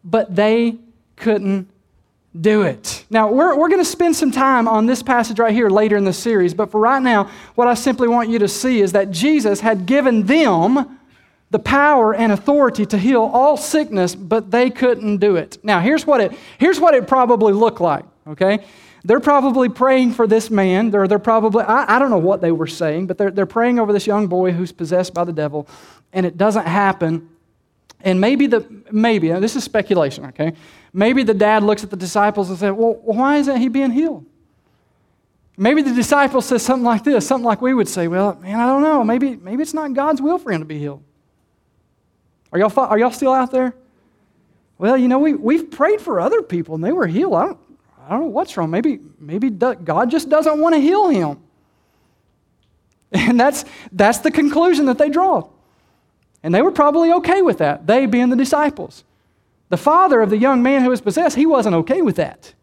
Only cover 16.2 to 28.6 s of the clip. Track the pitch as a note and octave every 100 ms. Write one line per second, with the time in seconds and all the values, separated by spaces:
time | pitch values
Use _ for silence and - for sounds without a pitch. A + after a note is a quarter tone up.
16.2 | G3 - - - D#4+ D#4 E4 C4+ - C4
17.2 | B3 A#3+ G#3+ G3+ A3 A3 F3 C#3 - _
18.2 | - D3+ F#3+ G#3 - - - _ F3+ A#3+
19.2 | A#3+ C#4+ C4+ B3+ B3 B3 B3+ C4 B3 A#3+
20.2 | A3+ A3 A3+ G#3 F#3+ F#3 A3+ G3+ F#3+ G#3
21.2 | A3 A3+ A3 G#3+ G#3 A#3+ B3+ A3+ C#4 G3+
22.2 | E3+ G3 F3 E3 D#3+ - D#3+ D#3 F#3 F3+
23.2 | G3 F#3+ F#3+ A#3 A#3+ A#3+ G#3+ G#3 G#3+ G#3
24.2 | G3+ F3+ F#3 E3+ F3+ - D#3+ F3+ F#3 E3
25.2 | F3 D#3 D3+ D3 C#3+ - - _ _ F#3
26.2 | F3+ E3 G#3 G#3 E3 F#3 G3 - E3 E3
27.2 | D#3+ _ _ _ _ _ _ _ F#3+ F#3
28.2 | G#3 C#4 C#4 A3+